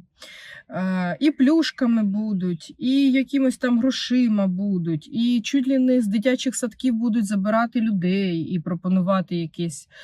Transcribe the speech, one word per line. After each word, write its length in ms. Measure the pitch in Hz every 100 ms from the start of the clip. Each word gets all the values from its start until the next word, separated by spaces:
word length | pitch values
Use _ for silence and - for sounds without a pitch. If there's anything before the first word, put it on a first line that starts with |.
| - _ - - - - -
Е, 460 | 175 185 185 180 -
і 100 | 302
плюшками 720 | 294 262 330 - - 240 226
будуть, 720 | 208 208 214 196 180 165 - -
і 340 | 247 269 269
якимось 460 | 262 254 277 262 -
там 200 | 247 240
грошима 680 | 262 - - 247 240 208 196
будуть, 640 | 180 202 185 165 156 -
і 280 | 226 240 240
чуть 280 | - 277 262
ли 100 | 269
не 220 | 254 254
з 60 | 208
дитячих 500 | 214 254 254 269 -
садків 380 | 233 - 262
будуть 320 | 226 240 233 196
забирати 540 | 202 202 226 233 247
людей 600 | 226 196 180 196 190 165
і 200 | 156 180
пропонувати 760 | 165 175 180 185 180 190 165 175
якесь 520 | 160 - 170 - - -